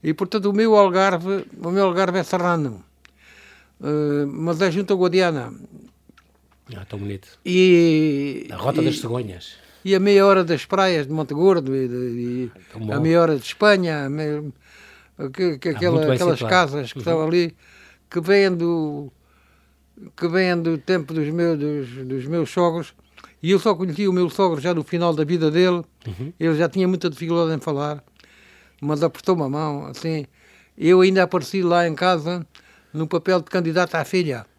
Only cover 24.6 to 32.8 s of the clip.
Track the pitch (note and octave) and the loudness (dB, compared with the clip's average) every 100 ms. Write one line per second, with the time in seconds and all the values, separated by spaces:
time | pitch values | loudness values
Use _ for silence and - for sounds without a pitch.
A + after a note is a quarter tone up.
24.6 | D#3 E3+ C#3+ F3 F3 D#3 D3+ E3+ D#3 D#3+ | -2 -2 -2 -2 0 0 0 0 2 2
25.6 | F3+ F3 D#3+ _ A2+ F2+ C3+ F3 E3 D3+ | 2 2 -6 _ -14 -10 -12 -4 -2 0
26.6 | E3+ F#3+ F#3 F#3 F3+ C#3+ E3 E3+ E3 D#3 | 0 0 0 0 -4 -6 -4 0 0 -2
27.6 | - C#3+ D3 D3 _ _ _ _ _ _ | -4 -4 -6 -8 _ _ _ _ _ _
28.6 | _ _ C#3+ D3+ D#3+ - - F#3 C#3 C#3+ | _ _ -4 0 -2 -2 -2 0 0 -4
29.6 | D#3 C#3+ - C3 E3 D#3+ C#3 _ _ _ | -4 -6 -10 -10 -6 -6 -8 _ _ _
30.6 | _ - D#3+ F#3 F#3 F#3+ F3+ F3+ C#3 F#3+ | _ -4 4 6 6 4 2 0 -2 -2
31.6 | F3 F3 F3 D3 F3+ F3 D3+ F3+ D#3+ - | 2 2 2 0 0 0 -2 -8 -10 -18
32.6 | _ _ | _ _